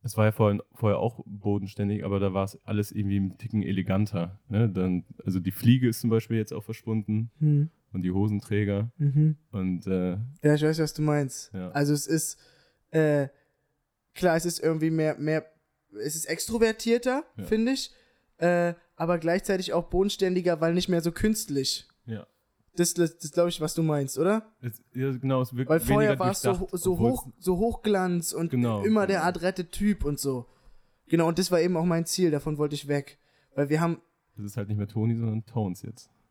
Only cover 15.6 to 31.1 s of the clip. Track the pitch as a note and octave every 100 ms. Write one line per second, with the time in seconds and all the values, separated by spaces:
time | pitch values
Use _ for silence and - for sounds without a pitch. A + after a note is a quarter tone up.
15.6 | _ _ _ G2+ C3 D#3 - E3 - A3
16.6 | A3+ A3 A3+ A#3 B3 C4 - - - A3
17.6 | A#3 C4 - _ _ _ _ _ E3+ F3
18.6 | F3 E3+ _ - E3 F3 E3 F3+ - F#3+
19.6 | F3+ E3+ E3+ F3 G3+ - F#3+ F#3 F3 E3
20.6 | E3 F3 F3+ E3+ E3+ - A3 G#3+ - C#3
21.6 | C3+ - - _ - A2 - _ _ _
22.6 | _ - E3+ E3+ E3 - D3+ F3 F3 E3+
23.6 | D#3 - D#3+ D3 C3+ C3 F3 A3 G#3+ _
24.6 | A#2+ G#2 _ B2+ C3+ B2+ C3+ C3 B2+ B2
25.6 | C3 D#3+ A#2+ G#3 G#3+ C3 F#3 G3+ G3 F3+
26.6 | F#3+ F3+ F#3 F3 A#3+ B3+ - - F#3 F3+
27.6 | A3+ - G#3+ G3 F#3 F3 E3 - E3 B2+
28.6 | A#2+ G#2+ G#3 A3 F#3+ F#3+ E3 F3 F3 F#3
29.6 | F3 - G#3 G3+ D3 C#3+ C#3 B2+ A#2 _
30.6 | - - _ _ _